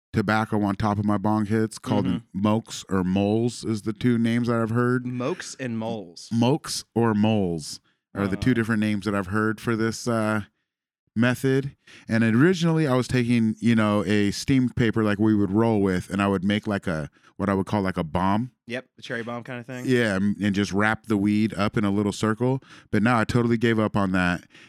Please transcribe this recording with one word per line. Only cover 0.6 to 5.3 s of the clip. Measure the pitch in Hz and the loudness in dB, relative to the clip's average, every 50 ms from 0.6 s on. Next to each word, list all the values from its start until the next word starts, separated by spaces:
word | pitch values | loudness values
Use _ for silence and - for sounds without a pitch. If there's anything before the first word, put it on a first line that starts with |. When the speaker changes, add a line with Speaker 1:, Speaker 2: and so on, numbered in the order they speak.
Speaker 1:
on | 104 98 98 | -2 -2 -2
top | - 113 104 104 104 | -2 -2 -2 0 0
of | 104 | 0
my | 104 104 101 | 0 0 0
bong | 95 107 107 107 107 98 | 0 0 0 0 0 0
hits | 110 113 110 107 - - | 0 0 -2 -2 -4 -10
called | - 127 131 - - | -6 -2 -2 0 0
Speaker 2:
Mm-hmm. | 90 - - - _ - 95 101 | 0 -4 -4 -6 _ -6 -2 0
Speaker 1:
mokes | 107 107 113 107 - - - - - | 0 0 0 -2 -6 -12 -14 -8 -4
or | 98 95 90 | -2 -2 0
moles | 92 95 98 101 101 107 113 120 123 117 - - | 0 0 0 0 0 0 0 0 -2 -4 -6 -6
is | 107 113 104 | -6 -6 -4
the | 98 107 110 | -6 -8 -6
two | - - 127 120 113 | -2 0 2 2 2
names | 117 113 117 120 120 117 | 2 0 0 0 0 0
that | 120 117 | 0 0
I've | 113 107 | -2 0
heard. | 113 123 123 123 123 127 123 123 | 0 0 2 2 0 -2 -2 -6
Speaker 2:
Mokes | 127 123 123 143 | -8 -6 -6 -6